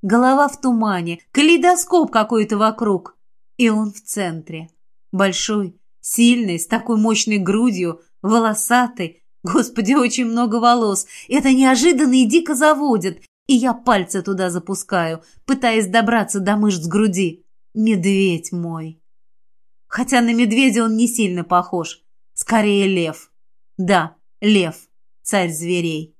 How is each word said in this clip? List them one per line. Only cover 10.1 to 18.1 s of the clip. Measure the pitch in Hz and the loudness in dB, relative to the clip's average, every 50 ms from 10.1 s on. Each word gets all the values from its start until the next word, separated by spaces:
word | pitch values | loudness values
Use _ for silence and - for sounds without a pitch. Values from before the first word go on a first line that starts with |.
| - 247 254 | 0 -2 -4
много | 226 226 233 240 233 214 233 | -2 -2 -2 -2 -2 -2 2
волос. | 226 240 240 247 226 208 196 190 - _ - - - - | 2 4 4 4 2 -2 -2 -4 -6 _ -16 -20 -10 -2
Это | - 285 - 269 262 | -2 0 2 4 4
неожиданно | 254 269 262 262 233 247 349 349 247 302 254 254 | 4 4 4 4 4 4 2 4 4 2 4 4
и | 262 254 | 4 4
дико | 214 233 339 330 320 302 | 4 2 0 0 0 -2
заводит. | 240 302 302 302 277 294 285 240 208 165 190 170 - - _ _ _ _ - | 2 2 2 2 2 2 0 0 0 0 -4 -8 -8 -18 _ _ _ _ 0
И | 277 | 2
я | 240 233 262 233 | 2 2 0 -2
пальцы | 247 - 254 233 196 180 170 - 196 | -2 0 0 0 0 0 -4 -6 -6
туда | 175 196 196 185 190 185 | -4 -4 -4 -4 -4 -4
запускаю, | 170 180 170 - 196 185 - _ - 180 170 160 165 165 _ _ _ - - | -4 -6 -6 -8 -10 -10 -8 _ -4 -4 -2 -4 -6 -10 _ _ _ -20 -6
пытаясь | - 269 269 254 240 220 220 214 185 | -6 -6 -2 -2 0 0 0 -2 2
добраться | 185 233 220 214 240 226 202 - - 202 | 2 2 2 2 0 0 0 -2 -4 -4
до | 190 196 208 | -2 0 0
мышц | 208 208 208 196 180 156 | 2 2 0 0 0 -4
груди. | 170 170 202 220 214 180 180 196 170 160 - _ _ _ _ _ _ _ | -2 0 2 2 2 0 0 -2 -2 -4 -8 _ _ _ _ _ _ _
Медведь | 214 220 226 220 190 170 196 | -2 0 0 0 0 0 0